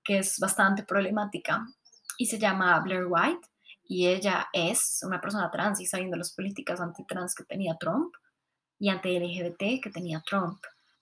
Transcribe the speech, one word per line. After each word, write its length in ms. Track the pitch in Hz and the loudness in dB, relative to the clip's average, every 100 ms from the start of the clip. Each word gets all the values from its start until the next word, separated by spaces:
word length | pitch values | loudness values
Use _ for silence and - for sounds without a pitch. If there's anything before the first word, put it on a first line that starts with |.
que 160 | - 196 | 0 2
es 180 | 190 - | 2 0
bastante 440 | 190 - 196 202 | 2 6 6 4
problemática, 840 | - 196 190 214 202 - - 220 226 _ _ _ - - | 2 0 2 0 -2 -4 -2 -2 -4 _ _ _ -10 -2
y 120 | 233 | -2
se 100 | 214 | 2
llama 420 | 208 190 180 160 | 2 4 4 4
Blair 240 | 185 185 180 | 4 -2 2
White, 400 | 170 240 349 - _ - - - | 4 2 0 -8 _ -20 -20 -6
y 200 | 180 180 | 2 4
ella 440 | 185 196 180 - | 4 2 0 0
es 460 | 185 170 - - - | 0 2 4 4 2
una 180 | 185 185 | -2 -6
persona 300 | 175 208 170 | -4 -2 -2
trans, 320 | - 202 196 | 0 -2 0
y 60 | 185 | -2
sabiendo 280 | 185 185 170 | -4 -4 -4
las 200 | 170 - | -6 -6
políticas 440 | 196 196 - 180 | -6 -6 -6 -4
antitrans 540 | 170 185 - 190 180 | -6 -8 -10 -6 -4
que 120 | - - | -6 -6
tenía 300 | 196 175 160 | -4 -4 -2
Trump, 340 | 160 226 349 - _ _ _ _ _ - | -2 -2 -2 -8 _ _ _ _ _ -2
y 120 | 202 | -2
anti-L 360 | 185 185 180 175 | 0 0 -2 -2
G 160 | 180 | -4
B 140 | 170 170 | -6 -4
T 240 | 202 262 | -2 -2
que 80 | 214 | -6
tenía 320 | 185 175 160 | -8 -6 -6
Trump, 380 | - 196 175 196 - _ _ _ | -2 -2 -2 -6 -16 _ _ _